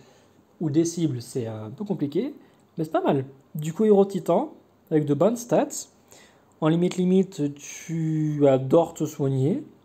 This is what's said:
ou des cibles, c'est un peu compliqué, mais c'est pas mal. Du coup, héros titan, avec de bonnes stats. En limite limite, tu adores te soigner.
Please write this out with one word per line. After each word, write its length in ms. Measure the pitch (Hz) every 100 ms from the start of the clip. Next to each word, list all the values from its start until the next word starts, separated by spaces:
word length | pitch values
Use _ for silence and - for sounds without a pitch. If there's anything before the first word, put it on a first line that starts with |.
| - _ _ _ _ -
ou 100 | 156
des 140 | 139
cibles, 380 | 165 170 156 123
c'est 240 | - 139 113
un 240 | 110 107
peu 140 | -
compliqué, 500 | 208 175 143 165 269 - _ _ _ -
mais 80 |
c'est 60 | 160
pas 120 | 339
mal. 220 | 370 143 131 - _
Du 180 | 160 156
coup, 120 | 160
héros 200 | 214 196
titan, 480 | 196 185 165 175 311 - _ _ -
avec 140 | 156
de 100 | 143
bonnes 220 | 139 185 240
stats. 520 | - 165 294 - - _ _ - - _ _ _
En 80 | 156
limite 280 | 170 175 -
limite, 580 | 180 190 185 - 147
tu 920 | 143 - - - 165 160 156 151 147 139
adores 460 | 131 131 165 160
te 100 | -
soigner. 580 | 156 - 139 135 135 262 - -